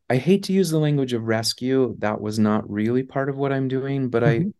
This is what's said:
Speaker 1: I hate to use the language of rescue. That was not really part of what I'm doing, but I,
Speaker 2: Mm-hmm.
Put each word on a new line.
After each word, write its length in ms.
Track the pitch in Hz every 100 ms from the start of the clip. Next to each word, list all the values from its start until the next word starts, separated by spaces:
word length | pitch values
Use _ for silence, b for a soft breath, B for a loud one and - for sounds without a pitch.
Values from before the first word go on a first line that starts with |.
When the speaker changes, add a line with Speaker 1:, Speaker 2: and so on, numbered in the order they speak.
| -
Speaker 1:
I 60 | 127
hate 280 | 147 196
to 100 | 196
use 160 | 190 165
the 80 | 156
language 340 | 151 143 127
of 120 | 117
rescue. 720 | 113 110 110 - 127 131 120 95
That 220 | 107 107
was 180 | 107 107
not 300 | 107 107 -
really 340 | 104 110 127
part 240 | 131 139 139
of 100 | 135
what 140 | 139
I'm 160 | 135 131
doing, 420 | 131 135 135 123
but 140 | 117
I, 160 | 117 117
Speaker 2:
Mm-hmm. 100 | 196